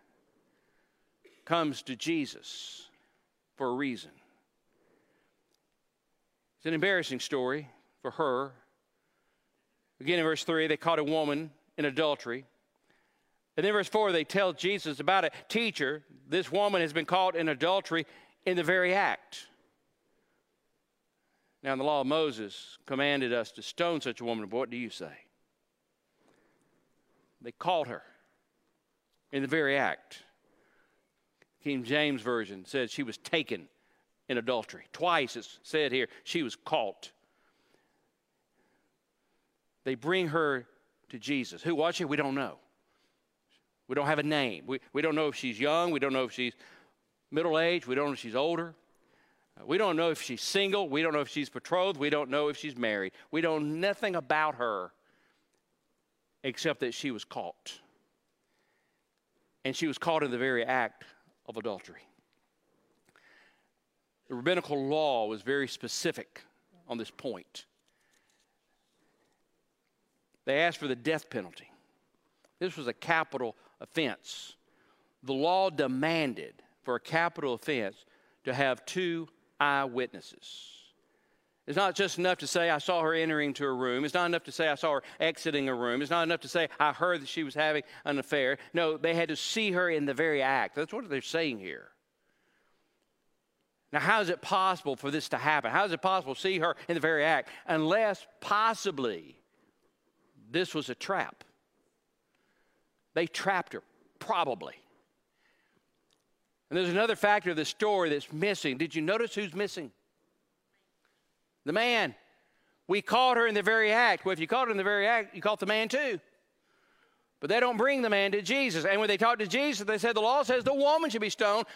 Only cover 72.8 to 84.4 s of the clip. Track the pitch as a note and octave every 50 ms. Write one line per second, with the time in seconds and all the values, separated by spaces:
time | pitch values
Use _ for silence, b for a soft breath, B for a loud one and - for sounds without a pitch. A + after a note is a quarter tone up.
72.8 | C3+ A#2+ - - - - E3 D#3+ D#3+ - - B2+ B2+ A2+ - b b b b b
73.8 | - - - E3 D#3 B2 G2+ - - - - - - - - - b b b b
74.8 | b b b b b b b _ - B2+ C3+ C3+ D3 E3+ F3+ F#3+ F#3+ F#3+ D#3+ C#3
75.8 | C#3+ B2+ C3 C3 D3 D#3+ E3 E3 D#3 C3+ A2 F2 D2 A1+ - - - _ _ _
76.8 | _ - B2 A#2 - - D#3+ D#3+ E3+ E3+ - E3+ D3+ C3+ A#2+ A2+ - - D3 B2
77.8 | G#2+ G2 - - - b b b b b b b - C3+ B2+ C3 C#3+ C3 B2+ -
78.8 | - - - F3+ F#3 E3+ E3+ E3 D#3+ - _ _ _ _ _ - C#3+ C#3+ C#3+ C#3
79.8 | C3+ C3 A#2 B2+ B2 A#2 - F#2 - - - - - - - - - - - -
80.8 | - - _ _ _ _ _ _ _ _ _ _ _ _ _ _ _ - C#3+ F3+
81.8 | G3+ F#3+ E3+ - G3 F3 - E3 F3+ F#3 F3+ - D3 C3+ - F3+ E3+ E3+ D#3 D3
82.8 | - - F3+ E3+ D#3+ D#3+ E3 D#3+ D#3+ D#3+ D#3 D3+ D3 C#3+ B2+ - C#3+ C#3 C3 B2
83.8 | C3 B2+ B2 B2+ D3 D3 C3+ F3+ F3 E3+ E3+ E3